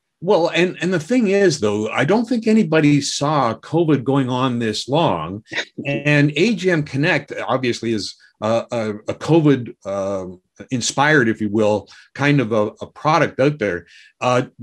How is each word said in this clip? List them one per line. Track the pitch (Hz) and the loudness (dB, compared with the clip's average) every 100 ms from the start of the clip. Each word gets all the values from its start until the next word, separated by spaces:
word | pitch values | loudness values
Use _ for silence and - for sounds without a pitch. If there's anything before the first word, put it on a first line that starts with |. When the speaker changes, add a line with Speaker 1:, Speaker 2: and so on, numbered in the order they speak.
| _ _ | _ _
Speaker 1:
Well, | 170 202 165 | 0 2 2
and, | 165 180 - | 2 0 0
and | 165 | -2
the | 180 | -2
thing | 151 254 208 | 0 0 2
is, | 196 190 147 | 2 2 2
though, | 104 104 107 | -2 -2 -2
I | 113 | -2
don't | 135 214 226 | 2 0 0
think | 247 220 | -2 2
anybody | 220 170 156 147 143 | 2 4 4 4 4
saw | 139 - 143 151 123 110 | 0 -4 0 0 0 -2
covid | - 160 165 139 | -4 0 2 0
going | 113 135 127 | 2 0 0
on | 127 131 120 | 0 -2 0
this | 113 107 - | -2 -4 -2
long. | 143 156 87 80 101 - - | 0 2 0 -4 -10 -10 -10
Speaker 2:
<laughs> | - - - | -10 -10 -6
Speaker 1:
And | 139 143 147 147 147 | -4 2 4 2 2
A | 208 196 | 0 0
G | 185 | 0
M | 170 | 0
Connect | 147 135 160 156 - 107 104 | -2 -2 0 0 -4 -10 -4
obviously | 127 127 113 117 | -2 -2 -4 -4
is, | 110 90 - _ _ | -4 -6 -14 _ _
uh, | 107 113 - | -2 -2 -2
a, | 120 107 | -6 -4
a | 107 - | -6 -8
covid, | - - 165 147 135 117 - 98 | -8 2 2 4 2 -2 -12 -8
uh, | 98 98 98 92 90 _ _ 101 | -6 -4 -6 -8 -14 _ _ -8
inspired, | 127 107 - 143 156 113 | -6 -4 0 2 4 4
if | 107 | 0
you | 107 | -2
will, | 107 107 104 - - - | 0 2 0 -4 -20 -20
kind | - 139 143 | -4 2 2
of | 113 | 2
a, | 110 107 - | 0 -2 -6
a | 104 | -18
product | - 151 160 123 - | -6 0 2 0 2
out | 139 151 | 0 0
there. | 104 87 - - - _ | -4 -4 -8 -20 -20 _
Uh, | 123 123 127 - | 0 0 -2 -8